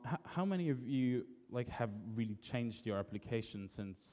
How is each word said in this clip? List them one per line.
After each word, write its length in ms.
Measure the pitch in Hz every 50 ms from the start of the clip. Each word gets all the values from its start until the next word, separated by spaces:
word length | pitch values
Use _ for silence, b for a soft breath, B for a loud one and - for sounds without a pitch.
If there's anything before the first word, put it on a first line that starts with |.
| -
h-, 140 | - 170 - -
how 200 | - - 170 185
many 240 | 196 196 185 175 156
of 180 | 135 127 123 117
you, 380 | 139 131 127 123 127 123 - - - - - -
like, 180 | 104 123 120 -
have 200 | - - 120 110 101 104 - 113 110
really 220 | 113 117 110 107 101
changed 440 | - - - 123 120 117 104 - -
your 120 | 113 101 98
application 720 | 98 - 104 101 - 107 117 113 107 - - 101 98 95
since 300 | - - 104 98 92 - - -